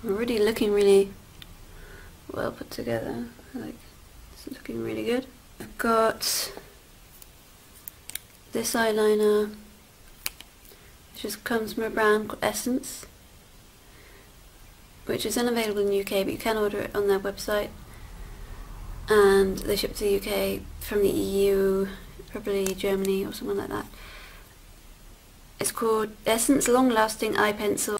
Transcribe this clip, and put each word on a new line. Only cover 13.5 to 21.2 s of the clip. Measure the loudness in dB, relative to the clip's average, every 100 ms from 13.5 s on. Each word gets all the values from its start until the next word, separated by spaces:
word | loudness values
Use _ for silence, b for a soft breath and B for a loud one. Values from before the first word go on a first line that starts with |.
| -20 -20 -20 B B B B B -20 -20 -20 -20 -20 -20 -16 -6
which | -4 -2
is | 0
unavailable | 0 0 0 0
in | 2
the | 0
U |
K, | 0 -2
but | -2
you | -2
can | -2 0
order | 0 -2
it | -4
on | 0 2
their | 2
website. | 0 -6 -2 -2 -2 -10 B B B B B B B B B B -12 -12 2
And | 6 8 6 4 0
they | -2
ship | -2 -2
to | -2
the | 0
U | 0
K | 0 -2 -2 -4 -10 -14
from | -4 0
the | 2
E | 2